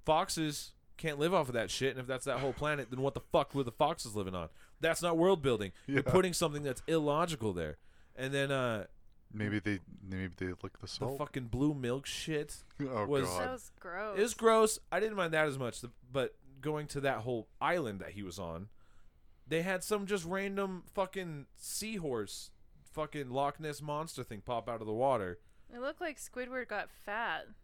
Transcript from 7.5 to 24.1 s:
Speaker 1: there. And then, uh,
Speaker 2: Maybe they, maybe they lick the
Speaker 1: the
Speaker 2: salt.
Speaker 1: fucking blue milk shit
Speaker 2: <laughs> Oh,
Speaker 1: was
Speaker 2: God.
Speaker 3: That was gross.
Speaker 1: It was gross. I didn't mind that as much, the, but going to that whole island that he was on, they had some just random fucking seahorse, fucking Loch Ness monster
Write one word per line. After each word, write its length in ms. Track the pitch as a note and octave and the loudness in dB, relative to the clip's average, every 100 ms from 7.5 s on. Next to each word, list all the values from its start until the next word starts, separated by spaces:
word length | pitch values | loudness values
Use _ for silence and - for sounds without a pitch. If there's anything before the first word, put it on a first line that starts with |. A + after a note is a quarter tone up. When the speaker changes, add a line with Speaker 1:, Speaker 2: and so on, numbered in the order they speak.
Speaker 1:
there. 240 | F2 D#2 C#2+ - - - - | 0 -2 -6 -14 -20 -20 -8
And 160 | C3 | -2
then, 180 | C#3 C#3 | 0 2
uh, 360 | C3+ B2 A2 F2+ - - - - | 2 2 0 -6 -14 -20 -20 -12
Speaker 2:
Maybe 260 | G#2 G#2 G#2 | -4 0 2
they, 220 | G#2+ G2 - - G2 | 2 -2 -4 -14 -6
maybe 240 | F#2+ F#2 F2 | -4 -4 -4
they 100 | F#2 F2+ | -4 -4
lick 160 | - - | -8 -10
the 40 | |
Speaker 1:
the 60 | F#2 | -10
Speaker 2:
salt. 300 | - A2+ C#3 | -4 -4 -2
Speaker 1:
fucking 280 | D3 C#3 A#2+ | -4 -4 -4
blue 280 | A#2+ D3 | 2 2
milk 320 | D3 A#2+ C3 C3+ | 2 -2 -2 -4
shit 500 | - - D3+ D3 - - | -6 -2 -2 -2 -10 -14
Speaker 2:
<laughs> 100 | - | -6
Oh, 240 | C#3+ A#2+ G#2 | -2 0 2
Speaker 1:
was 180 | C#3 F2+ | 2 2
Speaker 2:
God. 120 | F2+ | 0
Speaker 3:
That 100 | F2+ | -2
was 180 | B3+ - - | -4 -10 -16
gross. 380 | F#3 F3 G#3+ G3 | -10 -6 -4 2
Speaker 1:
It 40 | |
was 120 | A#3 | 0
gross. 440 | A3 A3+ A3 A3 - - | 6 6 8 8 4 -2
I 100 | F3 | 0
didn't 160 | A3 G#3 | 0 0
mind 160 | E3+ | 2
that 120 | D#3 D#3 | 4 2
as 120 | C3+ | 2
much, 220 | B2 - | -4 -4
the, 100 | A#2+ - B2 | -12 -14 -4
but 240 | C3 B2 - - C3+ | -2 -2 -4 -20 -8
going 260 | D3 D3+ D3 | -4 -4 -4
to 120 | D3 | 0
that 180 | C3+ A#2 | 0 0
whole 300 | A2+ A#2+ G#2+ - | 0 -2 -4 -2
island 400 | C#3+ F3+ C3 G2 | 2 2 0 -4
that 100 | F2+ | -6
he 120 | G2 | -8
was 160 | G2 F2 | -8 -6
on, 300 | F2 E2 G#2 - - - - - - - - | -6 -6 -8 -16 -20 -20 -20 -20 -20 -20 -4
they 160 | D#3+ | -2
had 220 | F3 F#3 | 0 -2
some 220 | - G#3 G3 | 0 -2 0
just 180 | G3+ | -2
random 600 | E3 F#3+ G3 G3 G3 F#3 - | 0 -2 -2 -2 -2 -4 -8
fucking 520 | - F#3 G3 F3+ D3 C#3 - | -4 -2 -2 -6 -8 -12 -14
seahorse, 960 | - - G#3+ A3 D#3 A#2+ G2+ - - - - - - | -8 -6 -4 -4 -2 -2 -2 -6 -12 -18 -20 -20 -12
fucking 360 | - D3+ D3+ C3 | -6 -6 -4 -4
Loch 300 | B2 C#3+ D3 | 0 0 -2
Ness 220 | D#3 C#3+ | -8 -6
monster 400 | D3 D3 D#3+ | -4 -4 -4